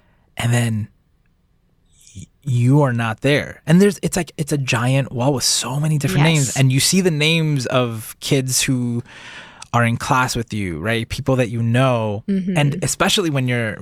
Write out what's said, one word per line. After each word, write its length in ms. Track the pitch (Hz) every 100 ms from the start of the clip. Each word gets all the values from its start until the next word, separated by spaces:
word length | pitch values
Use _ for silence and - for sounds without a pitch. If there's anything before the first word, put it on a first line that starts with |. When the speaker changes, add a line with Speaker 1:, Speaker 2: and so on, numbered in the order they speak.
| _ _ _ -
Speaker 1:
and 160 | 120
then 340 | 120 117 110 104 _ _ _ _ _ _ _ _ _ _ _ - 101
y-, 80 | - _
you 380 | 139 120 120 143
are 100 | 139
not 260 | 117 117 113
there. 420 | 135 143 - - -
And 160 | 170
there's, 180 | 202 180
it's 140 | 170 -
like, 160 | 170 -
it's 160 | 151
a 40 | 151
giant 540 | 131 131 120 135 131
wall 220 | 131 127
with 100 | 135
so 340 | - - - 135
many 200 | 156 151
different 280 | 139 185 151
Speaker 2:
Yes. 80 | 160
Speaker 1:
names, 200 | 131 -
and 160 | 135
you 80 | 131
see 220 | - 185
the 100 | 180
names 540 | 151 151 165 156 147 117
of 500 | 127 123 110 - -
kids 400 | - 143 131 127
who 420 | - 127 120 120 - - - - - - -
are 100 | 120
in 140 | 117 117
class 360 | - 131 127
with 200 | - 113
you, 260 | 110 95 80
right? 300 | 87 113 117
People 260 | - 135 127
that 140 | 120
you 120 | 117
know. 640 | 117 120 135 123 110 101 -
Speaker 2:
Mm-hmm. 280 | 196 180 175
Speaker 1:
And 240 | 143 143 139
especially 440 | - 175 220 175
when 200 | 139 127
you're, 260 | 123 110 98